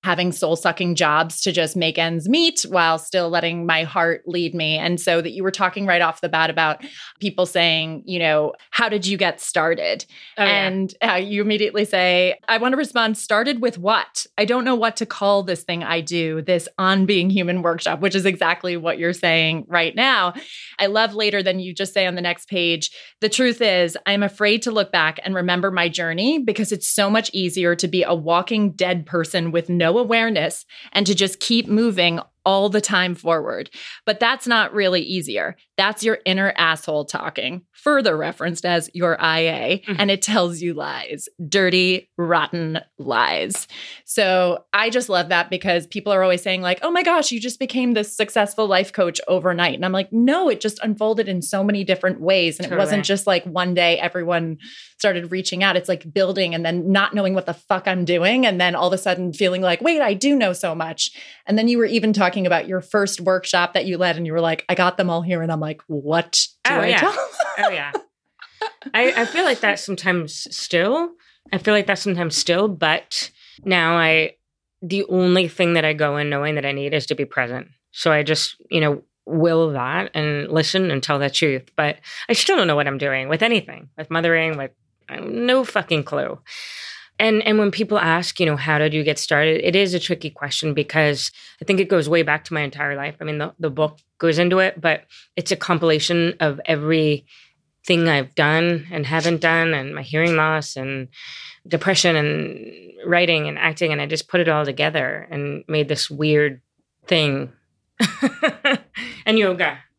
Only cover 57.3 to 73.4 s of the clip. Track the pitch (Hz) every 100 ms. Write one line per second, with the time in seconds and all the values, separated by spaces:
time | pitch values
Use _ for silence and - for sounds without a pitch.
57.3 | 190 175 170 _ 190 190 185 170 175 180
58.3 | 247 247 180 180 175 180 185 196 180 180
59.3 | 151 190 185 185 170 311 320 247 196 269
60.3 | 285 214 180 180 165 160 165 - - -
61.3 | - - 214 226 240 226 226 220 202 208
62.3 | 220 180 170 - 185 175 214 196 - 180
63.3 | 185 185 180 175 185 185 170 180 165 170
64.3 | 160 165 160 - 180 180 180 180 170 170
65.3 | 175 165 160 156 151 _ 151 143 160 175
66.3 | - - _ 247 277 202 226 349 415 539
67.3 | - - - 403 175 143 - - _ _
68.3 | _ - _ 440 - - 220 247 254 233
69.3 | 320 359 247 214 202 - 190 190 180 151
70.3 | - - - - 175 185 285 339 339 _
71.3 | _ - 196 214 208 202 190 202 180 170
72.3 | 151 - 175 208 170 160 165 - - -
73.3 | _